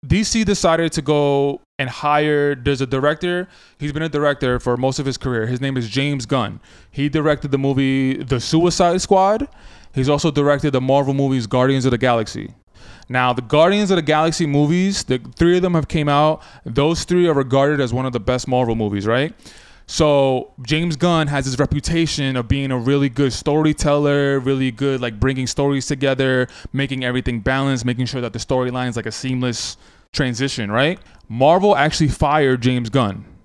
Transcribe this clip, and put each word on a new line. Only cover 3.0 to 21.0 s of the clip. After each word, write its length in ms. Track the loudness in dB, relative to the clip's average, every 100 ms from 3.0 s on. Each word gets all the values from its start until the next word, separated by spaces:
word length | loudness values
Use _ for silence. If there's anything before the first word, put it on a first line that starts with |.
| 0 0 -2 -4 -6 -14 -20 _
He's 140 | -8
been 100 | -4
a 60 | -4
director 500 | 0 0 0 0 0
for 160 | 0 0
most 220 | 0 -2
of 80 | -4
his 100 | -4
career. 300 | -4 -2 -2
His 160 | -2
name 160 | -2 -4
is 100 | -4
James 380 | -2 -2 -2 -2
Gunn. 340 | -2 -2 -8 -18 -20 -14
He 180 | -4 -2
directed 420 | 0 0 0 0
the 80 | -2
movie 640 | 0 0 0 0 0 -2
The 160 | -2 -4
Suicide 640 | 2 2 2 4 2 2
Squad. 480 | 2 2 4 0 -4 -10 -20 -20 -10
He's 160 | -2 0
also 200 | 2 0
directed 420 | 2 2 2 2
the 80 | 0
Marvel 320 | 2 2 2
movies 320 | 0 0 0 0
Guardians 400 | 2 2 2 2
of 40 |
the 80 | 2
Galaxy. 540 | 2 0 -2 -8 -12 -16 _ -20 -20 -20 -6
Now, 240 | -2 0
the 100 | -2
Guardians 480 | 0 4 4 4 2
of 60 | 0
the 60 |
Galaxy 440 | 2 0 0 0 0
movies, 580 | 2 2 2 0 -2
the 140 | -2 -4 -4 0
three 200 | 2 4
of 60 |
them 120 | 2
have 140 | 0 0
came 200 | -2 0
out. 340 | 2 2 0 -8 -18
Those 400 | -6 0 0 0
three 220 | 0 2 4
are 80 |
regarded 460 | 2 2 2 2 0
as 120 | -2
one 140 | -2 -2
of 60 |
the 80 | -4
best 260 | -2 -2 0
Marvel 280 | 0 0 0
movies, 300 | -2 -2 0
right? 280 | 0 -2 -6 -20 -20 -20 -20 -12
So 680 | 0 2 4 4 0 -4 -14
James 340 | -4 -2 -2
Gunn 300 | 0